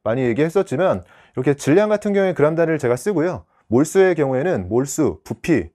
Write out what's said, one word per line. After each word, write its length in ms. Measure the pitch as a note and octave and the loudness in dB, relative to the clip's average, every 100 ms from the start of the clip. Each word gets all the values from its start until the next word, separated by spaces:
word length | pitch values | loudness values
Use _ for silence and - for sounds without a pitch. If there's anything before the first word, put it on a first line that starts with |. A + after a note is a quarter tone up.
많이 180 | G#2+ B2 | -4 -2
얘기했었지만 800 | B2+ A2+ D#3+ G3 F#3+ C3+ F#3 G#2 - _ _ - | 0 0 0 0 -2 -2 0 -2 -6 _ _ -4
이렇게 200 | C3 C#3+ | -2 0
질량 340 | - E3 G#3+ | 2 2 2
같은 240 | G#3 G#3 | 0 0
경우에 200 | G3+ F#3+ | 0 0
그램 200 | F3 D3 | 0 0
단위를 240 | E3 E3 D#3 | 2 0 0
제가 180 | B2 B2 | 0 -2
쓰고요. 500 | G#3 F3+ E3 D#3 - _ _ | -2 -2 -2 -4 -12 _ _
몰수의 440 | A#2 D#3 F#3+ F#3+ D#3+ | 0 2 4 4 2
경우에는 540 | C3+ C3 E3+ D3 F2+ | 0 0 -2 -2 -2
몰수, 500 | A#2 C#3 - C3+ D#2 | -2 -2 -2 -2 -2
부피, 460 | - - - D3 E2 | -8 -8 -2 -2 -2